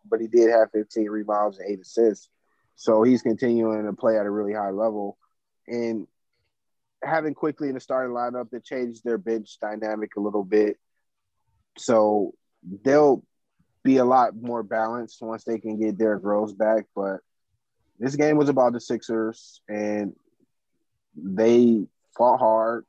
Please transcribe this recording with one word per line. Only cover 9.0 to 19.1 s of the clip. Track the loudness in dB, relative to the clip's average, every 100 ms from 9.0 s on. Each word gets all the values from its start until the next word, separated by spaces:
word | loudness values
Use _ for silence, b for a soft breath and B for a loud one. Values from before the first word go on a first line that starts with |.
their | -4 -4
bench | -2 -6 -6 -12
dynamic | -10 -6 -6 -6 -6 -6
a |
little | -4 -4
bit. | 0 2 2 0 _ _ _ _ _ _ _ _ _ -14
So | 0 4 4 2 -2 -8 _ _ -18 -6
they'll | 2 4 6 4 -2 _ _ _ _ _
be | 2 4
a |
lot | 4 4 2
more | -2 -8 -8
balanced | -6 -4 -4 -6 -10 -12
once | -12 -10
they | -6 -6
can | -4 -4
get | -2 0
Derrick | 0 0
Rose | 0 -2 -2
back. | -2 0 0 -2
But | -6 -6 -6 -12 _ _ _ _ _ _ _
this | -6 0
game | 2 4
was | 2
about | 4 2
the | 0
Sixers, | -6 -8 -4